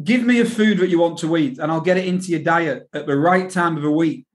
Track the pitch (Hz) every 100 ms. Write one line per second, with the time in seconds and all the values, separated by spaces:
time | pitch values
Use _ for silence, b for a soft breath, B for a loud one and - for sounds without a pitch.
0 | 151 247 240 240 226 - 214 190 180 170
1 | 170 156 160 165 143 127 156 165 160 180
2 | 185 180 185 165 147 165 165 123 - 147
3 | 151 139 165 185 185 180 170 160 151 151
4 | 165 - -